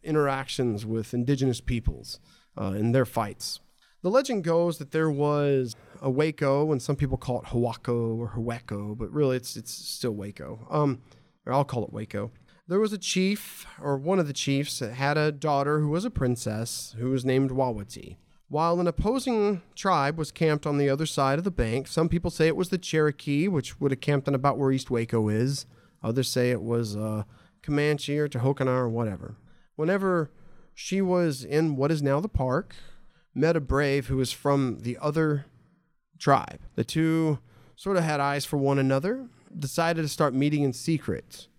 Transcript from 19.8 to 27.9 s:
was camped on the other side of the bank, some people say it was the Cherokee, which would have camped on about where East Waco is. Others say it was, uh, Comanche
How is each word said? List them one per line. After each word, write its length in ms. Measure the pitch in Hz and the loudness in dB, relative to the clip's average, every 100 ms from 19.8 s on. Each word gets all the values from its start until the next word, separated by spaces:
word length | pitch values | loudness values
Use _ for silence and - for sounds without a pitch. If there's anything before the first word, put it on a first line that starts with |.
| 196 170 139 160 | 0 2 2 0
was 140 | 151 | -6
camped 340 | - 160 151 156 | 0 2 2 0
on 120 | 143 | 2
the 120 | 139 | 2
other 160 | 139 156 | 2 0
side 320 | - 135 143 | 2 2 2
of 60 | |
the 80 | 190 | 0
bank, 360 | 170 117 123 139 | 0 0 0 -2
some 200 | - 165 | 0 2
people 240 | 170 170 | 2 -2
say 160 | - 160 | 2 2
it 80 | 156 | 4
was 140 | 180 | 0
the 80 | 185 | -2
Cherokee, 680 | - 156 151 147 - 143 185 | 0 2 2 0 -2 2 2
which 300 | 170 120 - | 0 -2 -2
would 100 | 139 | 0
have 80 | 135 | 0
camped 260 | - 143 135 | 2 2 2
on 60 | 139 | 2
about 220 | 139 123 | 2 2
where 140 | 135 | 2
East 180 | 131 - | 2 0
Waco 360 | 123 113 117 107 | -2 2 2 2
is. 380 | 107 127 139 - - _ _ | 2 2 0 -8 -20 _ _
Others 280 | - 123 127 | -2 0 0
say 220 | - 123 | 2 2
it 100 | 123 | 0
was, 340 | 107 117 113 104 | 0 -2 -2 -4
uh, 280 | 110 107 101 - - _ | -4 -4 -6 -12 -20 _
Comanche 560 | - 143 147 | -2 0 2